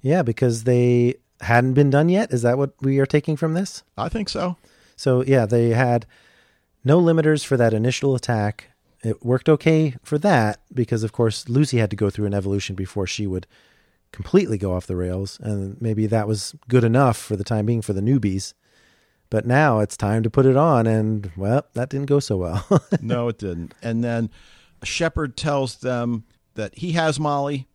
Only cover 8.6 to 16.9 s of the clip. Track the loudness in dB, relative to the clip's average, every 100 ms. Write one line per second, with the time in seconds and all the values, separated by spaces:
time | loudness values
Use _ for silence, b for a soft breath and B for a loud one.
8.6 | -14 _ _ _ -6 -6 -2 0 2 2
9.6 | 4 2 2 -4 -6 -2 2 2 2 -2
10.6 | _ -4 -2 -2 -4 0 -2 -2 -4 0
11.6 | 0 0 0 0 -2 -2 -2 -2 -2 -4
12.6 | -4 -8 -8 -6 -6 -6 -4 -6 -8 b
13.6 | b b b b _ -14 0 2 2 -2
14.6 | -2 -4 -4 -4 -4 -4 -8 -10 -8 -6
15.6 | -8 -6 -4 -2 0 0 -2 -4 -6 -14
16.6 | 0 2 4